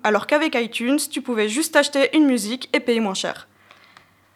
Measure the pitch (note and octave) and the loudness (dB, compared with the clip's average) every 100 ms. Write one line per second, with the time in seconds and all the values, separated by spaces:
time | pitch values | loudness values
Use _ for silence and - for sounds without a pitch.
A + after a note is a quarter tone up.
0 | G#3+ G#3 - D4 D#4 B3+ A3+ - A#3 D4 | 0 0 2 0 0 -2 -4 -4 -2 -2
1 | - D4 B3+ A#3 G#3+ A3 D#4+ D4+ C#4+ C#4+ | -2 -8 -6 -2 -2 -2 0 2 2 2
2 | C4+ D#4 D4 B3 G3+ B3+ - D4 - A#3 | 2 4 4 2 -2 -6 -4 -4 0 0
3 | G#3+ F#3+ F3 - - _ _ - _ - | 0 -2 -6 -8 -14 _ _ -20 _ -20
4 | _ _ _ | _ _ _